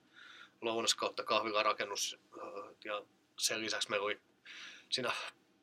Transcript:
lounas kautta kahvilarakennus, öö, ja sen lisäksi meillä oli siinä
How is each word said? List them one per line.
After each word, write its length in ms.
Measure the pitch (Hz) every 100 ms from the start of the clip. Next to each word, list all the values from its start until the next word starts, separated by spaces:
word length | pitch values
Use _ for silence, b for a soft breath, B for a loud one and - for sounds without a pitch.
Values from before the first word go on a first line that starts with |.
| B B B B B _
lounas 340 | 117 113 110 -
kautta 280 | 107 -
kahvilarakennus, 920 | - 110 110 104 107 104 101 98 - - _ -
öö, 60 | - 101 98 -
ja 180 | 107 104 - _ _ -
sen 220 | - 110
lisäksi 280 | 107 104 -
meillä 160 | 104 104
oli 140 | - _ _ B B B B -
siinä 220 | - 117 - - - _ _